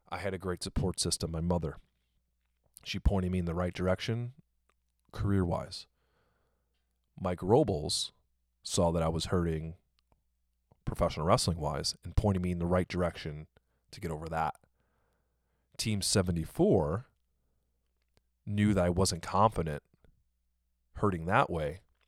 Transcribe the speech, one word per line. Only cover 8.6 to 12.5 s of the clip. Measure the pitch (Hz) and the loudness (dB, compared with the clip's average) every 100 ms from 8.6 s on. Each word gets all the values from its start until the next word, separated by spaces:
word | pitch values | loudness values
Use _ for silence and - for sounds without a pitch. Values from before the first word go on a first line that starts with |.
saw | - 101 85 | -4 2 4
that | 85 | 4
I | 80 | 2
was | 82 - | 0 0
hurting | 92 85 78 80 82 _ _ _ _ _ _ _ _ _ _ | 0 0 -2 -6 -12 _ _ _ _ _ _ _ _ _ _
professional | - - 85 82 82 | -8 -2 -2 0 2
wrestling-wise | 110 - 82 73 71 - - | 2 2 0 -2 -2 -4 -8
and | 90 - | -2 0
pointed | 104 95 | 2 2
me | 90 | 0